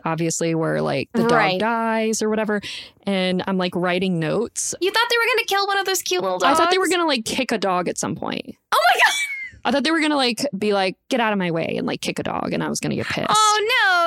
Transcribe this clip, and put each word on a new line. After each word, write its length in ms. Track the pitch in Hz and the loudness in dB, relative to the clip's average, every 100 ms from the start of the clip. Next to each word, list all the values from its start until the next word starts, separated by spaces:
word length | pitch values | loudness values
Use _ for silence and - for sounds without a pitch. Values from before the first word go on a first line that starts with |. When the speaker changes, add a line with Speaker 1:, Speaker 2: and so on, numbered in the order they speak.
Speaker 1:
obviously, 500 | 165 160 170 - 165 | -4 -2 -2 0 0
where, 260 | 160 160 151 | 0 0 0
like, 280 | 156 143 - | 0 -2 -2
the 100 | 233 | 0
dog 100 | 226 | 2
Speaker 2:
Right. 260 | 240 202 185 | 4 2 2
Speaker 1:
dies 600 | 214 233 226 226 220 220 | 0 0 0 0 0 0
or 60 | 214 | 0
whatever. 300 | 220 214 208 - - - - | 0 0 -2 -4 -12 -16 -10
And 380 | - 196 185 185 - | -2 0 0 0 0
I'm, 120 | 185 | 0
like, 160 | 180 | 0
writing 440 | 180 180 180 190 170 | 0 0 2 0 0
notes. 540 | 156 185 226 - - - | 0 0 -2 -4 -6 -4
Speaker 2:
You 100 | 359 | -2
thought 140 | 415 466 | 0 2
they 80 | 466 | 2
were 80 | 453 | 2
gonna 100 | 508 466 | 0 0
kill 200 | 392 403 | 0 0
one 120 | 392 | 0
of 80 | 381 | 0
those 160 | 370 | -2
cute 200 | - 359 | -2 -2
little 200 | 370 185 | -2 0
Speaker 1:
I 100 | 233 | 2
thought 160 | 320 339 | 4 4
they 80 | 370 | 2
were 60 | 359 | 2
Speaker 2:
dogs? 80 | 349 | 2
Speaker 1:
gonna, 100 | 330 | 2
like, 160 | 262 | 0
kick 260 | - - 254 | -2 -4 -2
a 60 | 226 | -2
dog 300 | 196 180 170 | 0 0 -2
at 100 | - | -4
some 160 | 117 | -4
point. 400 | 165 53 - - - _ | -4 -6 -6 -8 -16 _
Speaker 2:
Oh 80 | - 698 | 2 4
my 60 | 719 | 4
God! 80 | 932 - | 4 2
<laughs> 60 | 1077 - - - | -6 -8 -14 -6
Speaker 1:
I 60 | - | -2
thought 120 | 277 | 0
they 60 | 262 | 2
were 100 | 320 | 2
gonna, 160 | 302 294 | 2 2
like, 280 | 254 226 277 190 | 0 0 -4 -2
be 180 | 214 | 0
like, 220 | 202 190 180 _ | 2 0 -4 _
"Get 120 | 254 | 0
out 120 | 226 | 2
of 60 | 202 | 2
my 120 | 180 | 0
way," 260 | 165 160 53 | 0 -2 -4
and, 80 | 165 | -4
like, 140 | - | -4
kick 180 | - 175 | -4 -4
a 40 | |
dog, 300 | - - - | -4 -4 -2
and 100 | 160 | -2
I 60 | 156 | -4
was 120 | 151 | -4
gonna 160 | 147 131 | -2 -4
get 100 | - | -4
pissed. 200 | - - | -4 0
Speaker 2:
Oh, 300 | 415 427 427 415 508 403 359 | 2 2 2 2 2 2 2